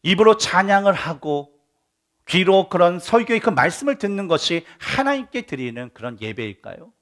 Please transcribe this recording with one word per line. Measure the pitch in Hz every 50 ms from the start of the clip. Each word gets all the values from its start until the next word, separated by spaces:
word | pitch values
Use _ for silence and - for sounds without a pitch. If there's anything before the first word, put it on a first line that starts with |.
입으로 | - 160 190 180 214 220 214 214
찬양을 | - - - 180 196 196 196 196 202 202 185
하고 | - - 165 160 139 - 151 147 143 143 _ _ _ _ _ _ _ _ _ _ _ _ _ _ _ _
귀로 | - - 180 185 180 196 196 185 -
그런 | - 180 180 175 175 180
설교의 | - - 226 233 226 - 233 226
그 | - 233
말씀을 | 170 135 127 175 170 - 277 285 277 -
듣는 | - 202 202 196 196 175
것이 | 165 147 - - 170 170 165 - - _
하나님께 | - - - - 277 277 285 269 247 _ - 247
드리는 | - - 151 131 127 120 113 120 123 120
그런 | _ - 110 123 120 98
예배일까요? | 110 110 107 110 113 104 98 _ _ 101 92 - 165 233 _ _